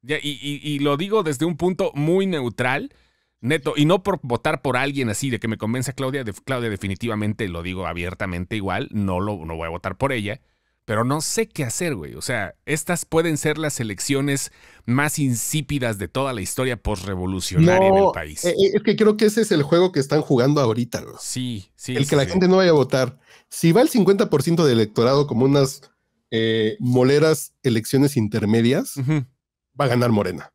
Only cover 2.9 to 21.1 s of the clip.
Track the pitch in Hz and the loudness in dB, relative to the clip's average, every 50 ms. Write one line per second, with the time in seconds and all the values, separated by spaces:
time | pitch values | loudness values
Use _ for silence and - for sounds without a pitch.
2.9 | _ _ _ _ _ _ _ _ _ _ - 117 151 160 135 156 120 147 147 151 | _ _ _ _ _ _ _ _ _ _ -2 0 0 0 0 -2 2 2 4 4
3.9 | 180 208 190 202 190 160 - 131 120 117 _ 156 156 - _ 139 123 123 135 143 | 4 2 2 -2 -4 -4 -2 -4 -4 -2 _ -2 -4 -2 _ -2 -2 0 -2 -2
4.9 | 143 139 131 113 101 - - 139 120 107 - 113 110 104 110 107 117 131 127 139 | -2 -2 -2 -2 -2 -2 -4 -4 -4 -4 -4 -6 -6 -4 -4 -4 -4 -4 -4 -6
5.9 | 131 - 139 131 135 139 131 107 98 - _ - 135 127 120 113 104 95 - 98 | -6 -6 -6 -4 -4 -6 -6 -8 -10 -12 _ -6 -6 -4 -4 -4 -6 -4 -4 -6
6.9 | 98 92 - 117 110 107 104 104 107 - 117 95 87 85 85 92 92 92 90 82 | -6 -4 -4 -6 -4 -2 -2 -4 -2 -4 -6 -6 -6 -8 -8 -8 -8 -6 -6 -8
7.9 | 85 87 87 87 90 - 107 95 90 87 92 - 113 107 95 98 90 101 139 - | -6 -6 -8 -8 -6 -6 -6 -6 -6 -6 -6 -6 -6 -6 -4 -4 -4 -4 -6 -6
8.9 | - 104 101 95 92 90 98 107 104 90 78 80 82 80 82 82 82 90 - 95 | -4 -4 -2 -2 -2 -2 -2 -4 -6 -8 -8 -10 -8 -8 -8 -8 -10 -8 -8 -8
9.9 | 92 _ - 135 135 117 101 101 107 - _ _ _ _ _ _ _ _ _ - | -6 _ -4 -4 -2 -4 -4 -6 -8 -10 _ _ _ _ _ _ _ _ _ -4
10.9 | 107 107 120 127 139 156 151 - - - 226 220 _ - 147 117 - - 180 170 | -2 -2 0 0 -2 -2 -4 -4 -2 -2 -4 -4 _ -6 -6 -6 -4 -4 -4 -4
11.9 | 139 95 76 69 58 71 - - 127 113 101 87 - _ _ - 147 160 - - | -4 -6 -10 -12 -14 -12 -8 -6 -4 -4 -6 -8 -10 _ _ -6 -6 -4 -2 -4
12.9 | 180 165 - _ - 160 165 170 160 143 - 156 151 151 160 147 - - 120 110 | -4 -4 -4 _ 0 0 2 2 0 0 0 -2 -2 0 -4 -4 -4 -4 -4 -6
13.9 | 101 92 - - 139 135 139 143 139 131 - - _ _ - - - _ _ - | -4 -6 -4 -2 -2 0 0 0 -2 -2 -4 -8 _ _ -20 -20 -20 _ _ 0
14.9 | 120 135 143 151 - - 143 135 123 110 - - - 156 143 - 147 143 123 120 | 0 2 2 0 0 0 0 0 0 -2 -4 -2 -4 -4 -4 -2 -4 -2 -2 -2
15.9 | 110 98 98 85 _ 131 135 139 127 107 92 - - - 131 131 123 104 _ - | -4 -4 -6 -6 _ -4 -4 -4 -4 -6 -6 -6 -4 -4 -2 -2 -4 -4 _ -6
16.9 | 107 92 92 98 98 90 90 92 95 92 90 - - 156 160 175 180 185 190 190 | -6 -4 -6 -8 -6 -4 -4 -4 -4 -4 -6 -2 2 4 4 6 6 4 4 4
17.9 | 190 196 196 180 - - 80 - - - - 175 165 - 196 196 - 208 - - | 6 6 4 4 2 -2 -8 -10 -10 -4 -2 -2 2 2 2 2 2 0 0 0
18.9 | 202 - 220 214 214 214 233 208 208 233 214 208 190 156 139 143 170 170 180 180 | 2 4 4 2 4 4 2 2 2 2 0 2 2 0 2 4 4 4 4 4
19.9 | 180 147 135 - 147 151 147 - 143 123 120 139 147 151 135 113 110 123 120 120 | 2 -2 -2 0 0 0 2 2 2 4 4 4 4 4 2 2 2 0 -2 -4
20.9 | - 92 - - | -6 -10 -10 -10